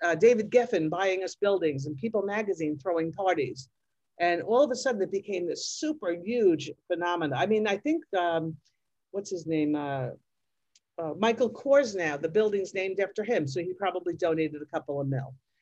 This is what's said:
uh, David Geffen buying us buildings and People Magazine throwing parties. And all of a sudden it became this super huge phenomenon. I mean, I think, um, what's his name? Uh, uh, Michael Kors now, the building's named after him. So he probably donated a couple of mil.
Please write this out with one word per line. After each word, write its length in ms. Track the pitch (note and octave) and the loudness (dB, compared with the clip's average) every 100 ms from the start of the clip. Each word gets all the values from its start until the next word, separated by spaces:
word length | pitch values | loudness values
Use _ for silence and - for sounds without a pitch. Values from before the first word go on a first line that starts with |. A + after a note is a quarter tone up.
uh, 120 | E3+ | -2
David 360 | D#3+ A3+ A3+ G#3 | 6 6 6 4
Geffen 380 | A#3+ - F3+ D#3 | 2 4 0 0
buying 340 | F3 G3 F#3 | 0 0 0
us 120 | F#3 | -4
buildings 500 | - G3+ F#3+ D#3+ C#3 | 0 2 2 0 -2
and 100 | D3+ C#3 | -6 -6
People 260 | A3+ A3 | -2 -2
Magazine 540 | G3 G#3 G3+ E3 D3+ D3 | -2 -2 -2 -2 -2 -4
throwing 360 | F#3+ E3 E3 | -2 -2 -2
parties. 560 | F3 F#3+ D#3+ B2+ C3 - _ _ _ _ - | 0 0 2 -2 -6 -16 _ _ _ _ 0
And 220 | F3 E3+ | 0 2
all 220 | - A#3+ | 2 4
of 80 | C4+ | 4
a 40 | |
sudden 260 | B3 C4+ G#3+ | 2 -2 -2
it 100 | F3+ | -2
became 360 | G3 G#3 F3+ E3+ | -4 -4 -4 -4
this 220 | - - | -4 -6
super 420 | - D#4 D4+ F#3 | -4 -4 -2 -4
huge 580 | E3+ F#3 A#3+ G3 D3+ C3+ - - | -4 -2 4 4 4 -2 -12 -6
phenomenon. 520 | E3+ F3 E3+ D3+ D3+ | -2 0 0 0 0
I 60 | |
mean, 220 | F#3+ G#3+ G#3+ | 2 2 2
I 100 | G3 | 0
think, 260 | D4+ E4 - F#3 | 0 -2 -2 0
um, 400 | E3+ E3 D#3+ D#3+ _ _ _ _ _ | 2 0 -2 -8 _ _ _ _ _
what's 200 | G3+ G3+ | -8 -6
his 160 | F3+ D#3+ | -8 -2
name? 280 | D#3+ D3 | 0 2
Uh, 340 | D3 C#3+ C#3 B2 - _ _ _ _ _ _ _ - | 0 -2 -4 -4 -8 _ _ _ _ _ _ _ -8
uh, 140 | D#3+ F3 | -6 0
Michael 320 | A3+ A3+ A#3 | 2 2 0
Kors 460 | - C#4 C#4 A#3+ | 0 4 4 4
now, 220 | G3 D#3+ C#3+ | 0 -2 -2
the 120 | D#3+ | 0
building's 440 | G#3 G#3+ G3+ F#3 | 2 2 0 -2
named 260 | F#3+ F#3+ F#3+ | -4 -2 -2
after 240 | G3 - | -2 -2
him. 240 | G#3 G#3 C#3 | 0 0 0
So 140 | F3+ | -4
he 120 | F3 | -4
probably 400 | F#3 G3 F3+ F3 | -2 -2 -2 -4
donated 480 | E3 E3+ D#3+ D#3 D3 | -2 0 2 0 -4
a 40 | |
couple 340 | D3+ D#3+ C#3+ C#3+ | -8 -8 -4 -4
of 80 | C#3 | -2
mil. 260 | C3+ - - _ _ | -2 -4 -14 _ _